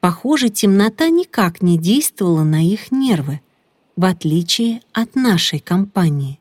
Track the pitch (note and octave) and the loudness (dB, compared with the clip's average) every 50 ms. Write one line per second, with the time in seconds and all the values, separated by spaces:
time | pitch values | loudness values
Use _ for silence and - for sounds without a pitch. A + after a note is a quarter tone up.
0 | - F3+ E3+ - - B3 D4+ D4 C4 A#3 G#3 - - G3+ G3 G3 G3+ A3 G#3+ - | 0 -2 -2 -2 -2 -2 0 0 0 -2 -2 0 2 2 4 4 2 0 0 0
1 | D#4+ E4 E4 E4+ F4+ - - - G3 F3 E3+ - - F3 F3 E3 D#3+ F3 A3 C#4+ | 0 2 2 0 0 -2 -2 -2 -2 -2 -2 -2 0 2 2 2 2 0 0 0
2 | D4+ - _ - G3+ F3 E3+ D#3+ D#3 D#3 D#3 D#3 D#3+ E3+ G3+ A3 - - B3+ C4 | 0 -4 _ -4 0 0 2 2 2 0 2 2 2 0 0 -2 -4 -4 -2 -2
3 | C4+ C4 A3 D#3 C3+ C#3+ C#3 D3+ _ _ _ _ _ _ _ _ _ _ _ - | 0 0 0 0 -2 -6 -8 -10 _ _ _ _ _ _ _ _ _ _ _ -2
4 | F3 F#3 F3+ F3 - E3 D3+ E3+ E3+ E3+ - - A#3 A#3 A3+ A#3 _ _ _ A3 | 0 0 0 -2 -2 0 0 0 0 -2 -2 -2 -2 -2 -2 -6 _ _ _ -6
5 | A#3 A#3 - C4+ B3+ A#3+ G3 E3+ - - - D3 _ - F3 F3+ G3 G3+ _ G3+ | -6 -4 -2 0 2 2 2 2 0 -2 -6 -6 _ -2 -2 -2 -2 -2 _ 0
6 | F3+ D#3+ D3 C#3+ C3+ C3+ C#3 _ | 0 0 0 -2 -4 -6 -10 _